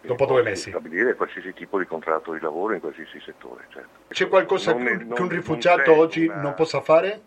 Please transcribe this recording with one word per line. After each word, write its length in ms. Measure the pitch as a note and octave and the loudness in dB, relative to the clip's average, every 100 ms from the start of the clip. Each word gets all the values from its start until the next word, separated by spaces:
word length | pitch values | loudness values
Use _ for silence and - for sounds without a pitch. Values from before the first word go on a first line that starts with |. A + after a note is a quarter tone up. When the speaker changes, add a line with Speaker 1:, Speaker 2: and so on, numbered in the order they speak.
Speaker 1:
Dopo 240 | - A#2+ C3+ | -6 0 2
Speaker 2:
Può 80 | |
Speaker 1:
due 80 | C3 | 4
mesi. 280 | A2 F#2+ - | 4 0 -6
Speaker 2:
stabilire 440 | F2+ D#2+ E2+ A#2+ | -8 -6 -2 0
qualsiasi 380 | G#2+ F#2 - F#2 | 0 -4 -6 -14
tipo 260 | F#2 E2+ G2+ | -14 -6 -6
di 80 | F2+ | -4
contratto 460 | D#2+ D#2 D#2+ - | -6 -2 -4 -2
di 80 | D#2+ | -6
lavoro 340 | D#2 D2+ G2+ | -6 -4 -4
in 60 | F#2+ | -4
qualsiasi 400 | D#2+ C#2+ D#2+ D#2 | -6 -12 -16 -18
settore, 440 | - - - A#1+ - | -18 -18 -18 -18 -18
certo. 180 | - B1+ _ _ | -20 -20 _ _
Speaker 1:
C'è 200 | - F3+ | -4 2
qualcosa 440 | F#3+ F3+ F#3+ - | 2 4 0 2
Speaker 2:
Non 120 | B2 | 0
Speaker 1:
che 60 | B2 | 0
Speaker 2:
è, 20 | |
Speaker 1:
un, 60 | A2+ | -2
Speaker 2:
non, 160 | A2+ | -4
Speaker 1:
che 80 | A#2+ | -4
un 40 | F3+ | -2
Speaker 2:
non 80 | E3+ | -4
Speaker 1:
rifugiato 460 | E3 D#3 F3 F3 | -4 0 2 4
Speaker 2:
c'è 160 | C#3+ D#3 | 6 6
Speaker 1:
oggi 280 | D#3+ D#3+ E3 | 6 2 0
Speaker 2:
una 140 | D3 | 0
Speaker 1:
non 120 | C#3+ | -4
possa 260 | - D#3+ C#3 | -2 -2 -2
fare? 400 | - D#3+ F#3 G#3+ | 4 4 4 -6